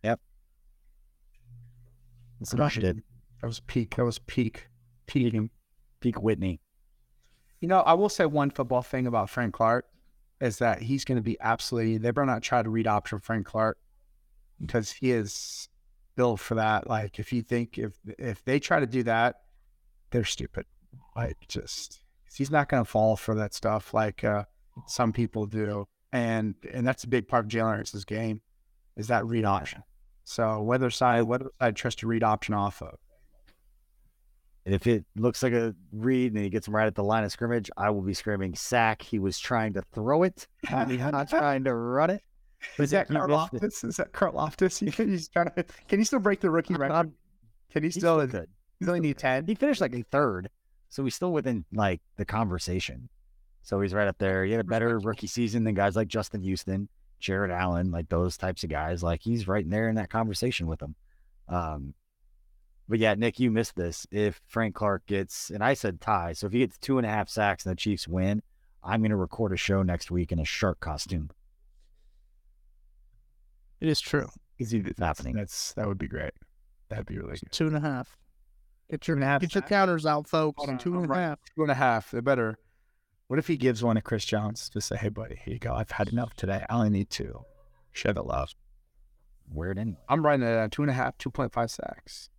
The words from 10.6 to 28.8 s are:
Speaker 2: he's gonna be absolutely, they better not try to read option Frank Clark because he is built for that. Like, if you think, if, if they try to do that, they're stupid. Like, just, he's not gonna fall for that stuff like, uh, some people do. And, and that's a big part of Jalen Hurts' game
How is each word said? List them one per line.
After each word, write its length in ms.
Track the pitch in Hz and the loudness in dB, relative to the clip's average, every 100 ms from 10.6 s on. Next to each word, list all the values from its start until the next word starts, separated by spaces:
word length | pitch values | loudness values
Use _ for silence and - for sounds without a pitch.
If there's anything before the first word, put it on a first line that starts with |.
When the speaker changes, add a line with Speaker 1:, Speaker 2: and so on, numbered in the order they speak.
| 120 104 | 2 2
Speaker 2:
he's 220 | 113 135 | -2 -4
gonna 180 | - 127 | 0 0
be 160 | 110 - | 0 -2
absolutely, 560 | 117 113 - 120 113 110 | 0 0 0 0 0 2
they 140 | 113 | 0
better 140 | 120 135 | 0 0
not 160 | 117 | 0
try 220 | - 123 | 2 0
to 60 | 110 | 2
read 180 | 113 113 | 0 2
option 320 | 104 - 104 | 0 0 -10
Frank 260 | - 113 98 | -4 -4 -2
Clark 320 | 110 110 - _ _ _ _ _ _ _ _ | 0 0 -2 _ _ _ _ _ _ _ _
because 280 | 76 117 107 | -2 -2 -2
he 200 | - 131 | -2 0
is 560 | 120 101 - - - - _ _ _ _ - | 2 0 -8 -12 -14 -16 _ _ _ _ 0
built 240 | 123 104 | 2 0
for 160 | - 113 | -2 0
that. 320 | 110 107 - | 2 0 0
Like, 300 | 110 104 - | -4 -4 -8
if 140 | 107 | -4
you 80 | 123 | -4
think, 360 | 110 120 117 - | 0 -2 -2 -6
if, 140 | 107 - - 98 | -8 -8 -16 -8
if 280 | 123 104 - | -8 -6 0
they 140 | 139 | 0
try 200 | - 165 | 2 2
to 80 | 131 | 2
do 160 | 127 | 0
that, 380 | 117 113 120 - _ _ _ _ _ _ _ | 2 4 2 0 _ _ _ _ _ _ _
they're 120 | 120 | -2
stupid. 420 | 104 - - - - _ _ 131 - - | 0 -4 -8 -8 -12 _ _ -20 -14 -8
Like, 180 | 64 - - | -6 -8 -10
just, 520 | - - - - - _ _ - | -10 -8 -12 -12 -18 _ _ -20
he's 180 | - 139 | -6 0
not 180 | 151 143 | 0 2
gonna 160 | 131 113 | 0 2
fall 320 | 110 110 107 | 2 4 2
for 180 | - 107 | 0 -2
that 180 | 104 | -2
stuff 400 | - 110 107 - | -2 -2 -2 0
like, 300 | 110 107 - | 0 0 0
uh, 220 | 113 104 101 _ _ - - | 0 0 -4 _ _ -20 -10
some 240 | - 120 | 0 0
people 340 | 110 113 110 104 | 2 -2 -2 -4
do. 400 | 110 107 104 101 _ _ | -2 -2 -4 -8 _ _
And, 420 | 127 117 113 107 95 - | -2 0 0 -2 -4 -10
and 160 | 127 123 | -2 -2
that's 160 | 127 | -2
a 60 | 123 | 0
big 180 | 123 - | 0 2
part 180 | 123 107 | 0 2
of 60 | |
Jalen 240 | 113 113 107 | 0 0 0
Hurts' 280 | 101 104 95 | -4 -10 -8
game 360 | 107 113 107 _ _ _ _ | -4 -4 -6 _ _ _ _